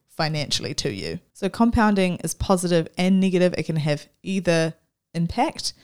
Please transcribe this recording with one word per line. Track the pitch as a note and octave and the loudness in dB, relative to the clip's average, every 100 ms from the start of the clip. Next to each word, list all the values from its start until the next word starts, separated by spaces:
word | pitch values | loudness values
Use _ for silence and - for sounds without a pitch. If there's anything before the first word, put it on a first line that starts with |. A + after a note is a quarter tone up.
| _ | _
financially | - D#3 D3+ C#3+ - - D3+ | -6 -4 -4 -2 -4 -4 -6
to | - | -6
you. | G3 - F3+ - | -6 -6 -8 -12
So | - F#3+ | -8 -4
compounding | - A#3 A#3 G#3+ G3 F#3 E3+ | 2 2 4 2 2 2 -2
is | E3 - | -6 -4
positive | - F#3 F3 E3+ D#3+ - | 0 0 2 0 0 0
and | F#3 F#3+ | 2 4
negative. | F#3+ F3 F3+ - | 4 2 2 0
It | |
can | D#3 D#3+ | -2 -2
have | D3+ D3 - _ | 0 -2 -6 _
either | - F#3+ F3 E3 D#3+ - _ _ _ | -6 -2 0 2 0 -4 _ _ _
impact, | F3 E3+ - D4 - - - | -4 -2 0 -2 -2 -8 -10